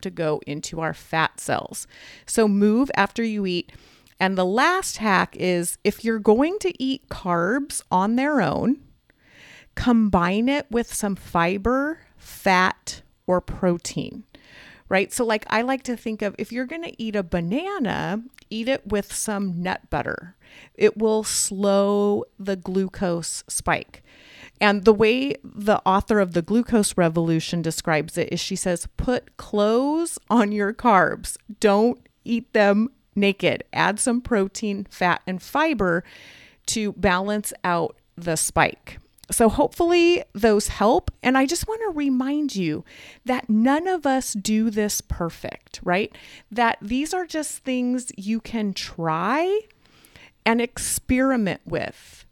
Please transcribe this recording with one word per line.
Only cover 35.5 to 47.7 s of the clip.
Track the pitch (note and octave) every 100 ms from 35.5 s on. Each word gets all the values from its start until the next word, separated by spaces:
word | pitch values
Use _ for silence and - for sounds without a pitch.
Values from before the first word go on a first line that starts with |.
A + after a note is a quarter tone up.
| C#4 D#4+ A#3 F#3 E3+ - - - - - _ -
to | A3+ G#3
balance | - G3 F3+ G3+ G#3+ - -
out | F3+ E3+ E3 - _ -
the | E3+ D#3+
spike." | - E3 C3 - - - _ _ -
So | - A3+
hopefully | C4+ C#4 - E4+ F4 E4+ F4 -
those | G3+ A3+ G#3 -
help. | - G#3 F4+ - -
And | B3 C4
I | C#4
just | E4+ -
want | A4 A4
to | D4+
remind | C#4 B3+ C4 D4+ C#4+
you | G3 E3 D3+ - - - -
that | B3 B3 -
none | G#3+ B3 D4 F#4
of | F4+
us | C#4+ C4 -
do | G#3 G3+ G#3+ A3+
this | G#3 G#3 -
perfect, | - - E3+ - - - _ -
right? | F3+ F3+ - - - - -
That | A3 A#3 -
these | G3+ B3+ D#4
are | F#4 E4+
just | D#4+ C#4+ -
things | C4+